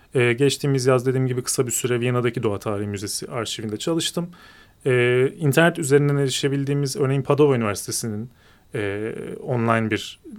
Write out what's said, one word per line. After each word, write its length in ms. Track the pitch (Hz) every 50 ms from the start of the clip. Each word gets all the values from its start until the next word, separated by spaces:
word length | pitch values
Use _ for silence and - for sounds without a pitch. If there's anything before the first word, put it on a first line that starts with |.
| _ _ -
E, 180 | 139 120 120 120
geçtiğimiz 520 | 120 139 139 131 - - 143 139 135 123
yaz 200 | 131 131 127 120
dediğim 220 | 135 127 131 131 127
gibi 140 | 127 123
kısa 260 | 120 - - - 131 120
bir 40 |
süre 280 | - - - 120 123 120
Viyana'daki 440 | 117 123 123 123 117 120 117 127 113
Doğa 160 | 110 101 98
Tarihi 280 | - 113 104 101 104 104
Müzesi 400 | 101 98 101 98 - - - -
arşivinde 500 | 147 123 110 - - - 107 110 104 110
çalıştım. 520 | - 170 165 165 - - - 180 170 175 - - - - - - - - _ _ -
E, 420 | 139 127 123 120 123 123 127 127 135 - -
internet 400 | 165 143 135 160 165 170 170 -
üzerinden 380 | - 120 139 143 143 143 143 143
erişebildiğimiz 800 | 139 135 127 - - 139 135 139 139 135 143 143 143 135 131
örneğin 260 | 143 147 131 139 139
Padova 340 | 131 - 143 127 151 143 135
Üniversitesi'nin, 720 | 120 113 104 98 90 - - 117 - - 117 107 104 113 123 - _ _ _ _ _ _ _ -
e, 380 | 113 104 101 98 104 107 113 - - - - - - -
online 480 | - 131 120 113 117 113 113 113 107
bir 280 | 107 101 - - - - _ - -